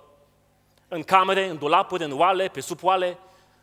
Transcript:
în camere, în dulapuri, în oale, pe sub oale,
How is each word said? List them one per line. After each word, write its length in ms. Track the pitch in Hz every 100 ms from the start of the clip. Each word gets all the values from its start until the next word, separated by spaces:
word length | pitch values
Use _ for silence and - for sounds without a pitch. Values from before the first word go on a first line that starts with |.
| - _ _ _ _ _ _ _ -
în 160 | 175
camere, 440 | 147 190 185 190 190
în 100 | 156
dulapuri, 460 | 147 170 190 180
în 140 | 156 139
oale, 300 | 175 190 190
pe 120 | 139
sub 240 | - 170
oale, 340 | 175 190 180 175 - _ _ _